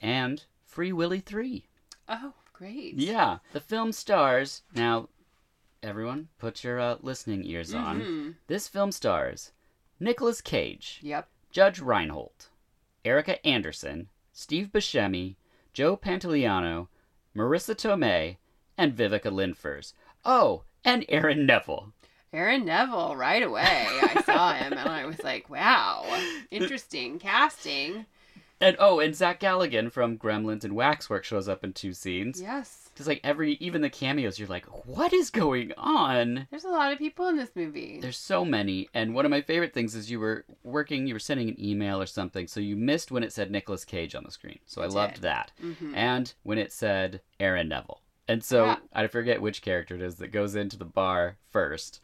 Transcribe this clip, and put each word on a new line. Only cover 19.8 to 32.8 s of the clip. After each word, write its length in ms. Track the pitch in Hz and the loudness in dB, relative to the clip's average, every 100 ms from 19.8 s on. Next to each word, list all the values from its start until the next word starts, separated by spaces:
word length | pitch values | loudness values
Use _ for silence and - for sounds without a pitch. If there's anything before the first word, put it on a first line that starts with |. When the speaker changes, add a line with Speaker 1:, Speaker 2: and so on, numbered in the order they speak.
| - - _ _ - | -12 -20 _ _ 4
Speaker 1:
Oh, 380 | 254 151 87 - _ | 6 6 2 -6 _
and 200 | 247 247 - | 2 2 2
Aaron 380 | 156 156 147 135 | 2 4 4 6
Neville. 460 | 113 - 73 101 - _ _ _ | 6 4 -6 -8 -20 _ _ _
Speaker 2:
Aaron 320 | 160 190 262 185 | -2 0 2 2
Neville, 500 | 175 254 214 160 135 | 2 2 0 -2 -2
right 260 | 131 214 | 0 2
away. 440 | 202 110 175 156 110 | 2 2 4 4 0
I 340 | 131 - 403 - | -2 -2 0 2
saw 260 | 392 175 | 4 4
him 200 | 135 135 | 2 -4
and 140 | 139 143 | -4 -4
I 180 | 156 135 | -4 -6
was 160 | 160 | -6
like, 260 | 139 127 - | -6 -6 -8
"Wow, 560 | 143 202 254 92 - - 359 349 311 | 0 4 4 4 -2 -4 -4 -4 -8
Speaker 1:
<laughs> 100 | - | -8
Speaker 2:
interesting 680 | 202 - 269 - 147 123 165 | -4 -4 -4 -8 -8 -8 -6
casting." 840 | 196 220 302 - 156 139 143 208 220 _ _ - - _ | 0 2 2 0 -6 -4 -4 -8 -12 _ _ -20 -20 _
Speaker 1:
And, 160 | 190 185 | 6 8
oh, 220 | 202 170 | 8 8
and 140 | 156 | 4
Zach 240 | 151 180 175 | 4 2 2
Galligan 540 | 196 185 170 113 117 | 2 4 4 2 0
from 240 | 127 117 110 | 2 0 0
Gremlins 480 | 110 107 110 107 | -2 0 -2 -4
and 100 | 107 | -4
Waxwork 500 | 104 135 147 - 101 | 2 2 2 -2 -4
shows 220 | - 104 98 | -2 -2 -2
up 160 | 95 | -4
in 120 | 98 | -6
two 180 | - 98 | -8 -10
scenes. 480 | 90 95 90 110 180 | -6 -4 -4 -4 -6
Speaker 2:
Yes. 480 | 190 277 240 - | -8 -8 -8 -18